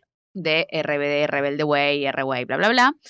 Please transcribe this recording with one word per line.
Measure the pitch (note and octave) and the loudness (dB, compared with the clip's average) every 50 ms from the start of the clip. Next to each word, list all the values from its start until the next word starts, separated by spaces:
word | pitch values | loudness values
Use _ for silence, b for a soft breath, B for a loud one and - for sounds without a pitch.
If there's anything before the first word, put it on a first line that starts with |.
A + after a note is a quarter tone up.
| _ _ _ _ _ _ - G3 | _ _ _ _ _ _ -12 -6
de | E3 D#3+ D#3 D#3+ E3+ - | -2 0 0 0 0 -2
R | - D#3+ D3 D3+ D3 C#3+ | -2 -4 -2 -2 -2 0
B | C#3+ | 0
D, | C#3+ D3 D3 D3 | 0 0 2 0
Rebelde | D3 C#3+ C#3+ C#3 C#3+ C#3+ D3 D3+ | 0 0 0 -2 -2 -2 -2 0
Way, | D3+ D3 C#3+ C#3+ C#3+ C#3+ C#3+ C#3 | 0 2 2 2 2 0 0 -2
R-Way, | C3+ C3 - C3+ C3+ C3 B2 B2 | -2 -2 -2 -2 -2 -2 -4 -4
bla, | A2 B2+ | -4 -2
bla, | D3 F3+ G#3+ | 0 0 2
bla, | B3 B3+ B3 C4 D#4 B B B | 4 4 4 2 2 B B B